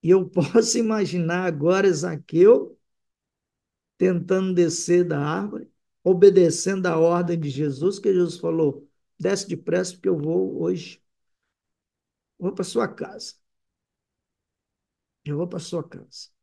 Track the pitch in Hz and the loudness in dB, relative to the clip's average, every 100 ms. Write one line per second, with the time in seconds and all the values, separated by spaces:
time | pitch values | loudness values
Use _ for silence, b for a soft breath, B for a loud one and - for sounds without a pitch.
0 | 165 190 180 180 143 226 226 240 226 220 | 4 2 4 -2 2 2 2 0 0 -2
1 | 190 175 165 180 185 147 156 190 196 156 | -2 -4 -2 -2 -4 -2 0 2 2 0
2 | 175 156 - 160 196 247 - - _ _ | -4 -8 -4 4 6 6 2 -16 _ _
3 | _ _ _ _ _ _ _ _ _ _ | _ _ _ _ _ _ _ _ _ _
4 | 185 175 180 185 190 180 170 165 - 175 | 0 0 -2 -2 0 0 0 0 0 0
5 | 175 147 147 175 208 214 - _ _ _ | 2 -2 -4 -4 -6 -10 -16 _ _ _
6 | 175 180 196 185 170 - 190 190 180 165 | 0 6 8 8 4 2 -4 -2 -2 2
7 | 165 175 175 170 147 135 147 131 175 196 | 2 2 -2 -4 -4 -4 -4 -2 -4 -2
8 | 214 185 175 - 165 160 151 - - _ | 0 0 0 -2 -4 0 0 -2 -16 _
9 | _ _ 170 196 - 170 - 175 180 - | _ _ -2 -2 -4 -8 -2 -2 -2 -4
10 | 190 165 151 170 185 - 87 175 - - | -4 -2 -2 -2 -2 -4 -4 -4 -8 -20
11 | _ _ _ _ _ _ _ _ _ _ | _ _ _ _ _ _ _ _ _ _
12 | _ _ _ _ 180 190 180 226 220 - | _ _ _ _ -8 -6 -4 -4 -4 -6
13 | - - - - _ _ _ _ _ _ | -14 -12 -18 -20 _ _ _ _ _ _
14 | _ _ _ _ _ _ _ _ _ _ | _ _ _ _ _ _ _ _ _ _
15 | _ _ - 147 175 180 160 170 - - | _ _ -10 -6 -6 -8 -8 -10 -10 -18
16 | - - - _ | -20 -20 -20 _